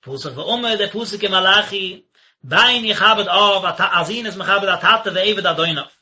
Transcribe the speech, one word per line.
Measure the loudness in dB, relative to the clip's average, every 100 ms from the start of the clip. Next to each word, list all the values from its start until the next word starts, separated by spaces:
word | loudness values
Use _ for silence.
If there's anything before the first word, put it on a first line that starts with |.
פסוק | -12 -10 -10 -8
ואמר, | -4 -2 -2 -2
דער | -4
פסוק | -6 -8 -4
אין | 0
מלאכי, | 2 4 4 2 -6 -8 -12 _ _ _ _
בין | -2 2 4 2 -2
יכבד | 2 2 2 2
אב, | 4 4 2 -2
א |
ת-, | -2
א | 0 0
זון | -2 -4 -6
איז | -8
מכבד | 0 0 2
א | 0
תתא | 2 0 -2
ועבד | -2 0 0 0
א |
דוניו. | 0 -2 -2 -8 _